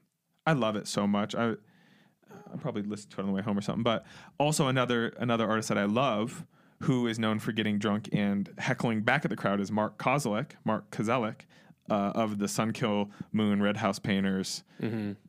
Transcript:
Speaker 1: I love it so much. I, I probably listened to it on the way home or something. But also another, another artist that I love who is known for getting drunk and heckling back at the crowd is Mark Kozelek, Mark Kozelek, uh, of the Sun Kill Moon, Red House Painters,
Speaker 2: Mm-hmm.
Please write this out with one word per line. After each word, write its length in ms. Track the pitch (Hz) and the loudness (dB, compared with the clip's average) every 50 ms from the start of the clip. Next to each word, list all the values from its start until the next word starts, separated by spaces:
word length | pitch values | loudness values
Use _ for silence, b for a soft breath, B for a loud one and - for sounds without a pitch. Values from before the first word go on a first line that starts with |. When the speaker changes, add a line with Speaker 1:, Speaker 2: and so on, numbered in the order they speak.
| _ _ _ _ _ _ _ _ _ | _ _ _ _ _ _ _ _ _
Speaker 1:
I 60 | 160 160 | 0 2
love 240 | 135 113 110 107 | 2 2 2 0
it 100 | 104 - | -2 -4
so 200 | - - 104 101 | -4 -2 0 2
much. 280 | 101 101 101 104 104 - | 2 2 2 0 0 -2
I, 160 | 110 117 117 | 0 0 0
I 1040 | 110 - - _ _ _ _ _ _ _ _ _ _ _ _ - - - - - - - | -2 -4 -8 _ _ _ _ _ _ _ _ _ _ _ _ -20 -20 -20 -16 -14 -12 -8
probably 220 | - 135 - 107 98 | -8 -6 -4 -4 -6
listened 280 | 104 104 101 - - - | -6 -8 -10 -10 -12 -10
to 60 | - | -6
it 20 | 98 | -4
on 20 | |
the 80 | 98 98 | -2 -2
way 80 | 98 98 | -2 -2
home 160 | 110 101 101 | -2 -2 -2
or 40 | 101 | -2
something. 200 | - - - 117 | -2 -4 0 0
But 240 | 120 110 - B B B B B B B - | 0 0 0 B B B B B B B 0
also 300 | 143 151 156 - 151 131 | 0 2 2 2 2 2
another, 400 | 127 131 123 123 123 117 113 110 - - | 2 2 2 2 2 2 0 -2 -2 -4
another 280 | 120 123 117 113 113 | 0 0 2 2 2
artist 220 | 101 110 110 - - | 2 2 0 0 0
that 80 | 110 | 2
I 80 | 104 101 | 2 2
love 640 | 104 107 120 139 135 110 104 113 123 - - - b b b b b b b - | 2 2 2 2 2 2 0 -2 -4 -6 -10 -16 b b b b b b b -2
who 240 | - 131 123 120 | 0 2 2 2
is 120 | 117 110 113 | 0 0 0
known 200 | 113 110 110 107 | 0 0 0 0
for 140 | - 123 113 | -2 -2 -2
getting 260 | 110 107 107 104 101 | 0 0 0 0 2
drunk 300 | 107 110 101 107 107 - - | 2 2 0 0 0 -2 0
and 380 | 104 101 101 101 101 98 - - - | 0 2 2 0 0 -2 -4 -6 -6
heckling 420 | - - 117 - - 120 113 110 101 | -2 -2 0 0 0 0 0 2 2
back 220 | 123 127 147 - | 2 2 2 2
at 60 | 127 | -2
the 60 | - | -4
crowd 220 | - - 101 98 101 | -2 0 0 0 0
is 100 | 98 98 107 | 0 0 0
Mark 240 | 107 107 107 - | 0 0 -2 -4
Kozelek, 540 | - - 127 131 147 - 117 104 107 156 - - - - | -2 0 0 0 2 0 0 -2 -2 -2 -6 -10 -6 -2
Mark 260 | 110 107 101 - - | -2 -2 -2 -4 -6
Kozelek, 520 | - - 107 107 120 135 113 107 - - - B B B B B B _ _ - | -6 -4 0 0 0 0 0 -2 -4 -8 -16 B B B B B B _ _ 0
uh, 240 | 110 101 98 101 - | 0 2 2 2 0
of 240 | - 113 107 107 101 | 0 0 0 0 -2
the 100 | 101 98 | -2 -2
Sun 240 | - - 113 110 107 | 0 0 0 -2 -2
Kill 380 | - 123 110 104 104 104 101 B B B B - | -2 0 0 2 0 0 -2 B B B B 0
Moon, 300 | 107 107 104 101 101 101 | 2 2 4 4 4 4
Red 140 | 101 104 107 | 2 2 2
House 200 | 107 98 95 - | 0 0 0 0
Painters, 680 | - - 98 98 98 98 95 95 92 - - - - b b - - | -2 0 0 0 0 0 0 -2 -2 -4 -6 -10 -12 b b -6 -6
Speaker 2:
Mm-hmm. 300 | 113 117 110 104 104 101 - - | -4 -4 -4 -4 -6 -8 -10 -14